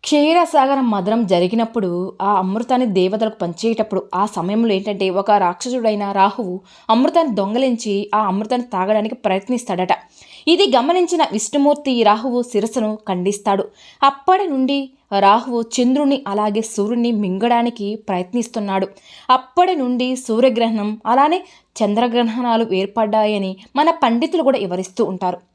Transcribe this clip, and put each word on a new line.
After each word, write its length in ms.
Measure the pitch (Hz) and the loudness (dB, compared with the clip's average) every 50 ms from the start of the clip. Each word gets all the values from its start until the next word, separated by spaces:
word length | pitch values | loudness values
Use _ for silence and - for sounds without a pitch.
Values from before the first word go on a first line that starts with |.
| - | -2
క్షీరసాగర 760 | - 302 294 285 311 330 349 339 330 320 294 262 269 277 269 254 240 | 2 2 2 4 4 4 4 2 4 4 2 4 4 2 0 0 0
మదనం 280 | 214 202 190 202 220 233 233 180 | 0 0 0 0 0 0 2 2
జరిగినప్పుడు 580 | 190 175 175 185 220 226 226 226 226 240 196 180 175 175 185 190 - _ 185 | 2 2 2 2 0 0 -2 0 -2 -4 -2 -2 -2 -4 -6 -6 -6 _ 0
ఆ 60 | 196 208 190 | 0 2 2
అమృతాన్ని 460 | 185 190 196 220 233 - 254 247 254 233 190 190 | 0 0 -2 -4 -2 0 0 0 0 0 2 2
దేవతలకు 400 | 180 185 202 214 226 220 220 - | 2 2 0 0 -2 -2 -2 -4
పంచేటప్పుడు 600 | 196 170 170 - - 226 226 220 214 214 208 196 - - - | -6 -6 -6 -4 -2 -2 0 -2 -2 -2 -2 -6 -6 -4 -2
ఆ 100 | 180 202 214 - | -2 -2 -2 -2
సమయంలో 380 | 185 165 180 208 226 233 226 202 | -4 -4 -2 0 0 0 2 0
ఏంటంటే 320 | 190 196 214 208 190 196 190 180 196 | 0 -2 -4 -4 -2 -2 -2 0 -2
ఒక 100 | 196 202 208 208 190 | 2 2 2 4 4
రాక్షసుడైన 600 | 175 180 - - 247 247 254 226 226 214 208 208 196 196 196 | 0 -2 -2 -6 -6 -4 -2 0 0 0 0 -4 -4 2 2
రాహువు 360 | 190 202 202 - 226 185 180 190 - - - - - - 220 | 2 2 2 -2 -6 -6 -8 -10 -12 -16 -20 -20 -2 0 2
అమృతాన్ని 380 | 233 262 302 - 339 330 294 214 196 | 2 2 4 4 2 2 2 0 -2
దొంగలించి 560 | 196 196 220 247 269 262 240 226 - 220 202 196 208 - - 214 | -2 -2 0 0 0 0 0 -2 -4 -4 -4 -4 -4 -2 0 0
ఆ 20 | 220 196 | 0 0
అమృతాన్ని 360 | 185 196 220 214 254 247 247 240 - | -2 -2 -2 -2 -2 -4 -4 -4 -4
తాగడానికి 420 | 185 185 196 214 214 208 220 247 - - | -4 0 0 0 0 0 -2 -6 -4 -2
ప్రయత్నిస్తాడట. 720 | 202 190 196 196 - 247 247 247 - 190 175 185 180 175 - - _ _ - - - - - - 302 | -2 -2 -2 -2 -4 -4 -4 -4 -4 -4 -4 0 0 -2 -2 -2 _ _ -20 -20 -20 -20 -6 2 2
ఇది 120 | 330 302 403 269 240 | 4 4 4 4 4
గమనించిన 460 | 247 254 294 349 370 359 330 359 320 311 - | 2 2 2 2 2 2 0 2 0 0 0
విష్ణుమూర్తి 640 | - 214 - - - 294 277 294 294 285 294 269 254 240 226 208 | -2 -6 -6 -2 0 2 4 4 2 2 0 -2 0 2 2 2
రాహువు 340 | 208 226 226 269 240 247 240 247 | 2 0 0 -4 -2 -2 -4 -2
శిరస్సును 400 | - 208 196 226 - 262 220 214 214 214 _ - | -2 -2 -2 0 -2 -2 -4 -4 -6 -8 _ -6
ఖండిస్తాడు. 560 | 190 180 180 196 202 202 - 220 196 196 - - _ _ - - - _ - 277 | -6 -2 -2 -2 -4 -2 -2 -2 0 0 -2 -4 _ _ -20 -20 -6 _ 0 0
అప్పటి 360 | 277 - - - 370 381 403 349 | 0 0 2 2 2 2 2 -2
నుండి 260 | 277 262 262 262 277 277 269 262 _ _ _ _ 208 196 196 | 0 -2 0 0 0 -2 -4 -6 _ _ _ _ 0 4 6
రాహువు 360 | 196 202 233 240 262 240 233 226 226 - | 6 6 4 2 -2 -4 -4 -4 -4 -2
చంద్రుని 440 | - 247 247 262 294 294 277 277 269 277 202 | 0 2 2 2 2 2 2 0 0 -2 -4
అలాగే 300 | 196 208 208 214 202 220 220 220 - | -4 -2 -2 0 -2 -2 -4 -4 -4
సూర్యుని 380 | - 202 214 240 240 233 240 233 208 208 | -4 -2 -2 0 0 0 0 0 0 -2
మింగడానికి 640 | 185 185 190 220 240 240 233 233 240 233 - 202 202 214 214 - - | -2 -2 -2 0 2 2 2 0 -2 -4 -6 -8 -8 -8 -8 -6 -4
ప్రయత్నిస్తున్నాడు. 800 | 196 180 180 180 233 240 226 233 - 226 208 202 190 196 190 196 - - _ - - - - - 254 | -4 -4 -4 -4 -4 -4 -4 -4 -6 -8 -6 -2 -2 -2 -2 -4 -6 -20 _ -20 -20 -20 0 2 2
అప్పటి 400 | 254 254 - _ 349 359 381 370 311 | 2 2 -2 _ 2 2 2 2 0
నుండి 260 | 262 247 247 240 254 254 254 254 254 | -2 -2 0 -2 -2 -2 -2 -6 -4
సూర్యగ్రహణం 680 | - 220 220 247 262 233 233 233 226 220 214 202 208 214 214 _ | -4 0 2 2 2 2 2 -2 0 0 -2 -2 -4 -6 -6 _
అలానే 340 | 220 233 262 277 311 339 370 - - - _ _ _ _ - | 0 2 4 4 2 2 -2 -4 -10 -20 _ _ _ _ -2
చంద్రగ్రహణాలు 840 | 220 202 208 220 240 247 233 240 240 226 220 247 247 240 233 226 233 220 190 185 | -2 0 0 0 0 0 0 0 0 0 -2 -2 -2 0 0 0 0 0 0 -2
ఏర్పడ్డాయని 680 | 190 196 - 233 220 214 214 220 214 214 214 202 196 190 185 190 - - _ | -2 -2 -2 -2 -2 0 2 2 2 2 0 -2 -4 -4 -6 -10 -16 -6 _
మన 140 | 262 302 330 330 330 285 | 2 2 2 2 2 2
పండితులు 400 | 240 233 240 294 320 330 330 285 269 | 2 2 0 0 0 0 0 2 2
కూడా 120 | 269 - 202 | 2 0 -2
వివరిస్తూ 380 | 180 175 180 190 - - - 220 151 | -4 -4 -6 -6 -8 -2 -2 -2 -2
ఉంటారు. 280 | 185 180 196 180 175 175 _ _ | -2 -4 -4 -4 -4 -6 _ _